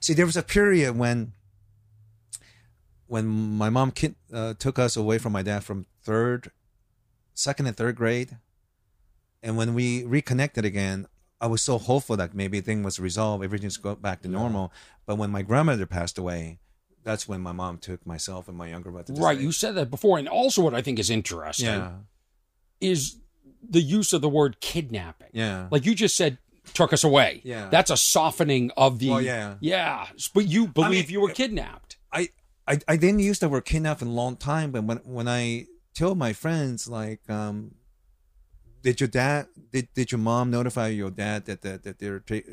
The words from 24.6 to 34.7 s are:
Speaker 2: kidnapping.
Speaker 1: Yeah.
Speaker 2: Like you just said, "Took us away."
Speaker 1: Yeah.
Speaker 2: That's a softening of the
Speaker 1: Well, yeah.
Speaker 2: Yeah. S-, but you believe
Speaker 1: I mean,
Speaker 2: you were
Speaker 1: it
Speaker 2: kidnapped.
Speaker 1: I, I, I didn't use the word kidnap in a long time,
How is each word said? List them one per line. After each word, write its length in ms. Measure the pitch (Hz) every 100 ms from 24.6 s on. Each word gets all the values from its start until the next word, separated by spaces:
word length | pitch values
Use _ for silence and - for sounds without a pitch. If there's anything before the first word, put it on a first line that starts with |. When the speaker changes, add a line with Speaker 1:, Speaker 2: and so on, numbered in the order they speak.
Speaker 2:
kidnapping. 720 | - 170 139 107 82 - -
Speaker 1:
Yeah. 360 | 113 110 95 92
Speaker 2:
Like 140 | 147 156
you 80 |
just 220 | 196 208 -
said, 220 | 160 127 _ _ -
"Took 180 | - 165
us 100 | 160
away." 380 | 156 139 107 -
Speaker 1:
Yeah. 240 | 127 117 98
Speaker 2:
That's 200 | 160 -
a 60 | 135
softening 760 | - 170 156 - 147 131 120 -
of 220 | 135 120
the 120 | 131
Speaker 1:
Well, 100 | -
yeah. 360 | 131 117 104 101
Speaker 2:
Yeah. 460 | 151 185 156 123 95
S-, 140 | - -
but 180 | 196 202
you 220 | 190 214
believe 180 | 151 202
Speaker 1:
I 40 |
mean, 200 | 185 147
Speaker 2:
you 100 | 196
were 100 | 196
Speaker 1:
it 60 | 196
Speaker 2:
kidnapped. 600 | 254 185 - - - - -
Speaker 1:
I, 160 | 160 175 _ _ _ -
I, 120 | 147 -
I 100 | 160
didn't 240 | 175 208
use 180 | 202 202
the 100 | 165
word 160 | 135
kidnap 380 | - 160 156 147
in 60 | 120
a 40 |
long 240 | 117 123 123
time, 340 | 135 160 151